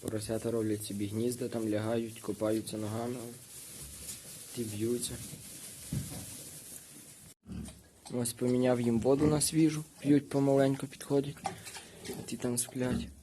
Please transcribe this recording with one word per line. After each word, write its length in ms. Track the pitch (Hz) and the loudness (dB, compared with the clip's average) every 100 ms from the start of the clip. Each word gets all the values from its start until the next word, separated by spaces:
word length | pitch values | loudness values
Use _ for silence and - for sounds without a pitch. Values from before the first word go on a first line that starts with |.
| - | -2
Поросята 440 | 107 107 113 117 | -2 -2 -2 0
роблять 340 | 113 110 104 - | 2 2 0 -2
собі 220 | 101 101 | -2 -2
гнізда, 400 | 110 120 123 120 | 0 0 0 -2
там 220 | 120 110 | -2 0
лягають, 500 | 104 107 117 113 107 | 0 2 0 -2 -6
копаються 580 | - 101 110 110 107 107 | -6 0 2 2 -2 -4
ногами. 380 | 107 110 120 123 117 127 - - - - - - - - - - - - | -4 -4 -4 -6 -8 -12 -16 -16 -16 -14 -14 -12 -12 -12 -14 -16 -12 -6
Ті 80 | |
б'ються. 480 | 110 104 113 120 120 120 - - - - - - - - - - - - - - - - - - - - - - - - - - - - - | -6 -2 0 0 -2 -8 -10 -12 -14 -14 -14 -14 -6 -6 -6 -8 -10 -14 -16 -16 -16 -16 -18 -20 -20 -20 -20 -20 -14 -10 -10 -14 -20 -20 -6
Ось 200 | 123 117 | -2 -2
поміняв 480 | - 123 123 127 123 | 0 2 4 6 6
їм 180 | 120 113 | 4 4
воду 280 | 117 139 151 | 6 6 6
на 140 | 151 | 4
свіжу, 420 | 147 160 156 151 151 - | 4 6 4 4 -8 -4
п'ють 300 | 143 143 139 | 6 6 6
помаленьку, 580 | 143 139 139 135 135 139 | 2 6 6 6 4 -4
підходять. 480 | - - 143 139 - - - - - - - - | -10 2 2 2 -4 -6 -8 -12 -14 -16 -14 -10
А 120 | - - | -10 -8
ті 120 | 120 | -4
там 200 | 123 120 | -2 -2
сплять. 500 | - 131 127 123 - - | -2 -2 0 0 -2 -10